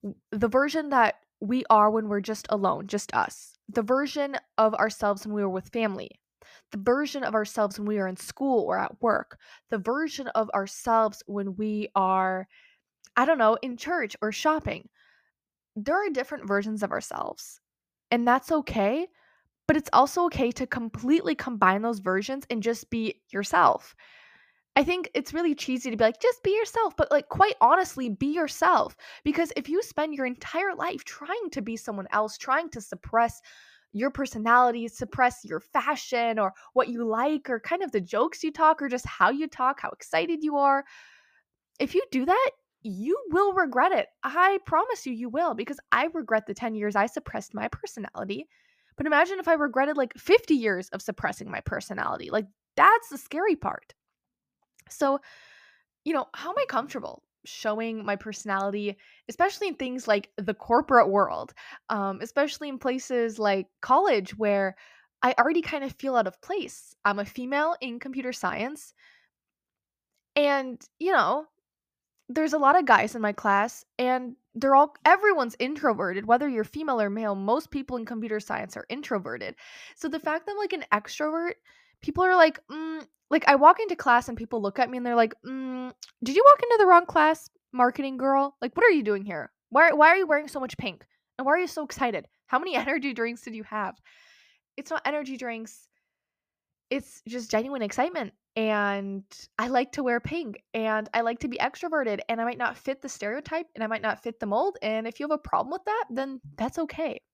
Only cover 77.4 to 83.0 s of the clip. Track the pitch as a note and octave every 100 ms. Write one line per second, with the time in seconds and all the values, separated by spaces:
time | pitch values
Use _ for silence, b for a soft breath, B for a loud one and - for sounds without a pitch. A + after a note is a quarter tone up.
77.4 | G3 C4 - C#4+ C4+ B3 A3 A3+ A3 G#3+
78.4 | G#3 G#3+ - - - B3 D4 G#3 F#3 A#2+
79.4 | G2 - B B B B - D#4 D#4 D#4
80.4 | E4+ G#4 G4+ F#4 - G#3 G#3 - D4+ D#4+
81.4 | E4+ - b b b b - D4+ F#4 F#4
82.4 | D#4+ D#4+ _ D4 D#4+ D#4+